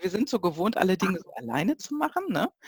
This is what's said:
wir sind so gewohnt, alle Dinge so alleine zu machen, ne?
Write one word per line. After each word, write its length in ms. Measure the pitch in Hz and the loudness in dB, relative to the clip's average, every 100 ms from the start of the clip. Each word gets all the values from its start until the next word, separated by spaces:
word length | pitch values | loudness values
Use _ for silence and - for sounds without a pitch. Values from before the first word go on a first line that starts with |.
wir 80 | 180 | -4
sind 200 | 190 - | -2 0
so 100 | 233 | 0
gewohnt, 380 | 175 156 190 - | 0 0 0 4
alle 200 | 185 185 | 4 4
Dinge 220 | 190 180 | 2 -2
so 80 | - | -6
alleine 440 | - 117 123 208 311 | -10 -4 0 0 -2
zu 180 | - 294 | -4 -2
machen, 300 | 302 - 381 | -2 -2 -2
ne? 200 | 185 - - | 0 -2 -4